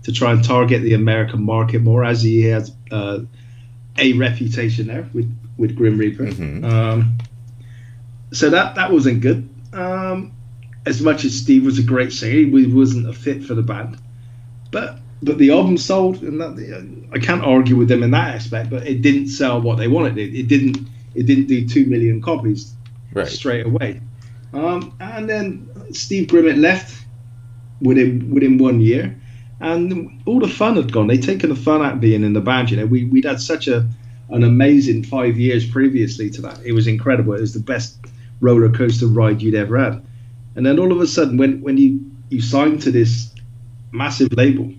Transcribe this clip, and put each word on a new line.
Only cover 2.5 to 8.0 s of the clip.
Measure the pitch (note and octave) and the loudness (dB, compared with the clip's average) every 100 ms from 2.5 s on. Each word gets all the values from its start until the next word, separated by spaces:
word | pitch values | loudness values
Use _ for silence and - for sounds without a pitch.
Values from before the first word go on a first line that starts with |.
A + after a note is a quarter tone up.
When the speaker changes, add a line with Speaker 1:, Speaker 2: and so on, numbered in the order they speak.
| A2+ A2 - - | 0 -4 -14 -10
Speaker 1:
uh, | A2 G2+ G2+ A#2 - - - - - - - | -6 -6 -8 -10 -18 -20 -20 -20 -20 -14 0
a | C3+ | 2
reputation | A#2+ B2+ A#2 A#2+ A#2 A2+ A2+ G#2+ | 2 0 -2 -4 -4 -4 -4 -4
there | B2+ F3+ | -8 -8
with, | A#2+ A2+ - - - | -6 -6 -8 -16 -4
with | A2 - | -4 0
Grim | A#2 G#2+ | 0 2
Reaper. | G#2+ G#2 | -2 -2
Speaker 2:
Mm-hmm. | C3+ G2 D#2 D2+ | -8 -6 -8 -6
Speaker 1:
Um, | A#2 A2+ A2+ A2+ A#2 A#2 - - - - - - - - | -2 0 0 0 0 -2 -8 -18 -20 -20 -20 -20 -20 -20